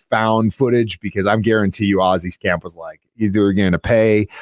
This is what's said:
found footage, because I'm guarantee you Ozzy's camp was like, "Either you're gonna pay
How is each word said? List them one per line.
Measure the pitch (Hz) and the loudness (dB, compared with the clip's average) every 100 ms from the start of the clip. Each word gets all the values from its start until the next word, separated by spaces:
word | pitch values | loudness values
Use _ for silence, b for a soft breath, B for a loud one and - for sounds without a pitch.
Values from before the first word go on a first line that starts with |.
| _ | _
found | 113 110 110 110 | -2 0 2 0
footage, | - 127 120 113 - | 0 0 0 0 -6
because | 101 101 101 | -8 -4 0
I'm | 110 | 0
guarantee | 110 110 98 - 101 | 2 0 0 0 0
you | 95 | 2
Ozzy's | 92 92 90 - | 2 0 -4 -6
camp | 95 87 | -4 -4
was | 90 85 | -6 -16
like, | 80 78 _ 113 | -18 -18 _ -4
"Either | 107 104 | 0 2
you're | 101 | 2
gonna | 98 95 85 | 2 0 0
pay | - 117 110 107 101 B | 0 2 4 2 0 B